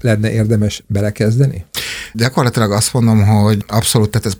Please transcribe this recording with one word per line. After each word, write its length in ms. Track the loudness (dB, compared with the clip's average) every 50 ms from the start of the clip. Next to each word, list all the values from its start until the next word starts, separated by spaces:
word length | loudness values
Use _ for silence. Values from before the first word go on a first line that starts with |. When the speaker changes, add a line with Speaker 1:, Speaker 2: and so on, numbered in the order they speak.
Speaker 1:
lenne 300 | 0 0 0 0 0 -2
érdemes 520 | 0 0 0 2 2 2 0 -2 -4 -6 -8
belekezdeni? 800 | _ -2 -2 -2 -2 -2 0 0 0 2 2 0 0 -2 -6 -12 -12 -10 -10 -10 -8 -10 -12 -14 -12 -4
Speaker 2:
Gyakorlatilag 580 | -2 -2 0 0 0 0 0 0 0 0 0
azt 220 | 0 0 -2 0 0
mondom, 320 | 2 2 4 4 4 4
hogy 380 | 4 4 4 4 2 2 0 -2
abszolút, 420 | -2 -2 -2 -2 0 0 0 0 0
tehát 180 | -2 -4 -4
ez 100 | -4 -8